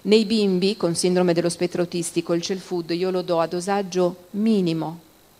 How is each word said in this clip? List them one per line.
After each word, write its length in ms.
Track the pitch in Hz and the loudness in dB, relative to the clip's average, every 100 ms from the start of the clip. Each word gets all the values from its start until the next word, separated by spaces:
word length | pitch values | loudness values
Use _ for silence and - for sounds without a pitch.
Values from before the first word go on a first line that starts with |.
Nei 240 | 190 220 208 | 4 4 4
bimbi 500 | 220 202 185 190 220 | 2 2 2 2 0
con 200 | 170 170 | -2 0
sindrome 380 | 185 180 180 | 2 4 4
dello 160 | 170 170 | 2 0
spettro 320 | 170 175 175 | -2 -4 -2
autistico 520 | 175 180 165 175 170 | -4 -4 -4 -4 -2
il 80 | 170 | -2
cell 160 | 170 190 | -2 -6
food 320 | - 180 165 | -6 -6 -4
io 200 | 170 185 | -4 -2
lo 120 | 185 | -2
do 180 | 175 170 | 0 0
a 80 | 165 | 0
dosaggio 800 | 180 180 202 196 180 180 180 - | -2 -2 -2 -2 0 0 0 -8
minimo, 760 | 202 220 214 175 160 156 170 - _ _ _ | -2 2 2 2 0 -4 -10 -16 _ _ _